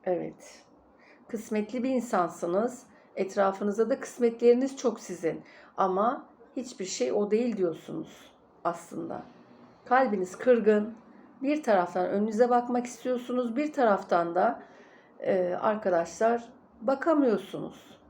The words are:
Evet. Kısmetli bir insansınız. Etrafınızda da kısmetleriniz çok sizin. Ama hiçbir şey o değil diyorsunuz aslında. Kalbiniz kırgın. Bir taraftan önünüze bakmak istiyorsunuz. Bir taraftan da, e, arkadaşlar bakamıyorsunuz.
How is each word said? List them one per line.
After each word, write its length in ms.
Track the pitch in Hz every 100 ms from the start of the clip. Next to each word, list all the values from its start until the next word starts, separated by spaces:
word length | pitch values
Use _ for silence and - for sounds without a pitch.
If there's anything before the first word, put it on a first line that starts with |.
| 196
Evet. 580 | 175 160 160 - - _ _ _ _ - - -
Kısmetli 540 | 220 - 214 208 247
bir 80 | 254
insansınız. 920 | 262 240 196 170 - 175 185 247 - - - _ -
Etrafınızda 760 | 190 208 190 190 208 202 220
da 100 | 262
kısmetleriniz 760 | - - 233 233 240 240 262 -
çok 240 | 254 226
sizin. 420 | - - 165 156 - - - -
Ama 500 | 190 185 226 294 - - - -
hiçbir 280 | 240 -
şey 280 | 185 - 254
o 180 | 208 202
değil 260 | 214 247 196
diyorsunuz 760 | 175 160 - 160 160 - - _ _ _
aslında. 580 | 175 170 - 160 165 - - - - - - -
Kalbiniz 540 | - 247 254 202 185 -
kırgın. 560 | 254 240 208 208 214 - - - - -
Bir 200 | 269 302
taraftan 440 | 269 196 175 185 180
önünüze 440 | 202 214 214 240
bakmak 360 | 247 240 247 240
istiyorsunuz. 680 | - 254 247 - 247 240 226
Bir 160 | 302
taraftan 640 | 302 233 196 - 180 170
da, 280 | 170 214 - - - - - _ _
e, 340 | - 190 180 180
arkadaşlar 840 | 220 214 202 175 170 - 220 240 - - - -
bakamıyorsunuz. 1160 | 226 269 - 311 269 196 - 151 160 - - -